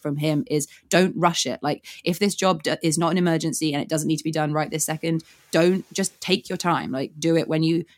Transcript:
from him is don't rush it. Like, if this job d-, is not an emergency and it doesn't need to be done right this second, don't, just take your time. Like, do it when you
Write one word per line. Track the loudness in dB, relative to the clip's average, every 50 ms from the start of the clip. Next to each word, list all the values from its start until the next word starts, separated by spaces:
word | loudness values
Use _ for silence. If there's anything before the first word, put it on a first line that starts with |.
from | -8 -6 -4 -2
him | -2 0 0 0 -2 0
is | -2 -2 -2 -4 -10 -20 _ _
don't | 4 4 4 4 2
rush | 2 2 2 2 2 -2
it. | -4 -4 -4 -4
Like, | -4 -4 -4 -6 -14 -20 -6 -4
if | -4 -2 0
this | 0 0 0
job | 0 2 0 0 0 0
d-, | -2 -4 0 0
is | 0 0 2
not | 0 2 2
an | 2
emergency | 2 2 2 2 0 -2 -2 -2 -2 -2 -2
and | -2
it | -2 -2
doesn't | -2 -2 0 0
need | -2 -2
to | -2
be | -4
done | -2 -2 -2 0
right | 0 -2 -2 -2
this | -4 -4 -4
second, | -4 -4 -4 -2 -2 -2 -2 -4 -6 -16 _ _ _
don't, | 2 4 4 4 4 2 -2 -4 -4
just | -4 -4 -4 -6 _
take | -2 0 0 0 0 -4
your | -8 -4
time. | 0 0 0 0 -2 -4
Like, | -4 -4 -6 -6 -6 -4
do | 0 2 2 2
it | 2 0
when | 0 2 2
you | 2 2 0 -2 -4 _